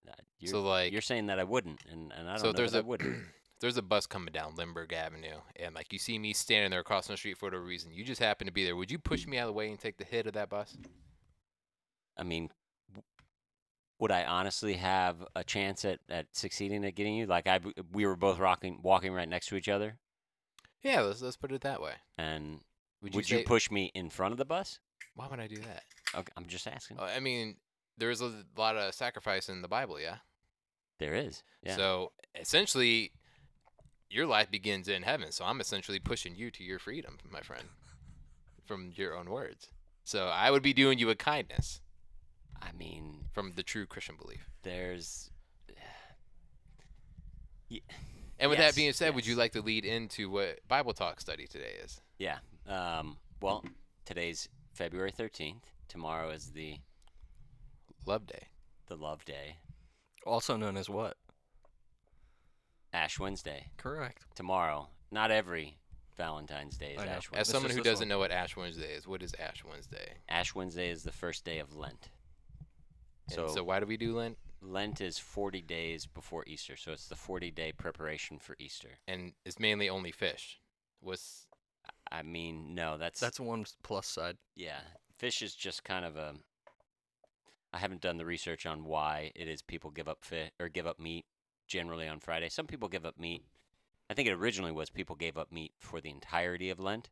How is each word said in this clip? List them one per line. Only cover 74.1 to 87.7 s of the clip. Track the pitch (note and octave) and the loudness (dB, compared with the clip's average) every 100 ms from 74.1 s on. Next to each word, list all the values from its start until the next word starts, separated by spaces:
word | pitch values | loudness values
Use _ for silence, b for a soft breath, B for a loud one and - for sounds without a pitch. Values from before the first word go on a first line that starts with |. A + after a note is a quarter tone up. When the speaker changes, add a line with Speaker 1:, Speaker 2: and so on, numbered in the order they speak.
| A2+ | 0
Speaker 2:
Lent? | A#2 A2+ - - | -2 -6 -12 -12
Speaker 1:
Lent | F#2 F#2+ G#2 G#2+ | -6 -2 -2 -2
is | F#2+ - | -4 -4
forty | - - G2+ F#2+ | -8 -4 -2 -2
days | E2 E2 E2 D#2+ - | -6 -4 -2 -4 -8
before | - - E2+ - | -12 -10 -8 -8
Easter, | D2+ - - | -10 -10 -10
so | - | -10
it's | D#2 - | -10 -10
the | - | -12
forty-day | - F#2 F2 E2 D#2+ | -6 -4 -4 -4 -6
preparation | D2+ E2+ - D#2 D#2 - D2+ | -4 -8 -6 -6 -6 -8 -10
for | - - | -14 -16
Easter. | C#2+ - - - - | -12 -14 -14 -18 -10
Speaker 2:
And | F#2 F2+ - - | -8 -8 -12 -14
it's | F2+ | 2
mainly | A2 G#2 G2+ | 4 4 4
only | F#2+ F2+ | 0 -4
fish. | - F#2 - - - _ _ _ _ | -2 -2 -2 -10 -16 _ _ _ _
What's | F#2 F#2 - - - - _ _ - - - | -8 -8 -8 -16 -20 -20 _ _ -20 -16 -10
Speaker 1:
I | E2 | -8
mean, | D#2 E2+ E2+ D#2+ D#2 F2 | -6 -6 -6 -6 -8 -4
no, | E2 D#2 | -2 -2
that's | E2 - | -4 -2
Speaker 3:
That's | A#2+ - | -4 -4
one | B2 A#2 | -4 -4
s-, | G#2 - | -6 -12
plus | - G2+ - | -4 -4 -2
side. | - E2+ E2+ _ - | -4 -4 -6 _ -12
Speaker 1:
Yeah. | F2 C#2+ C#2+ E2+ _ _ | -10 -10 -12 -20 _ _
Fish | B2 A#2+ | -2 -2
is | G#2+ - | -4 -6
just | F#2+ - | -6 -6
kind | - F#2 F2 | -4 -2 -2
of | D2+ | -6
a, | D2+ D2 _ _ - _ _ _ _ _ _ _ _ b _ | -8 -10 _ _ -20 _ _ _ _ _ _ _ _ b _